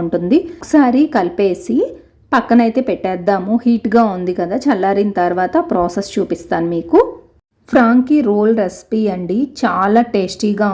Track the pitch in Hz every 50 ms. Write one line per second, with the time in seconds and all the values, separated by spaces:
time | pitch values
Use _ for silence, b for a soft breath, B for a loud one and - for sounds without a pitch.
0 | 170 165 170 170 175 180 254 359 - B B B B - - 302 277 247 240 269
1 | 311 302 - 214 180 175 175 - 202 190 180 180 - - 226 302 466 - - B
2 | B B B B _ - - 240 226 - 233 240 233 226 226 262 262 240 180 -
3 | - 185 185 180 175 202 196 190 185 202 226 233 - 240 233 220 - 208 208 -
4 | 226 208 185 180 180 185 180 - 175 175 202 262 - 285 226 185 190 196 196 202
5 | 208 208 196 185 175 175 175 180 185 180 - 320 339 - - 180 175 175 - 202
6 | 196 - - 208 170 - 170 - - - 185 165 165 170 170 165 165 - - 392
7 | 523 - - - - _ _ _ _ _ _ _ _ - - 269 240 226 240 254
8 | 254 262 302 302 240 202 208 208 214 220 226 226 196 180 - - - - 226 220
9 | 214 208 180 180 180 170 190 233 285 269 - - 254 202 175 185 190 202 214 233
10 | 240 - - 202 185 180 - - 220 208 202 202 214 202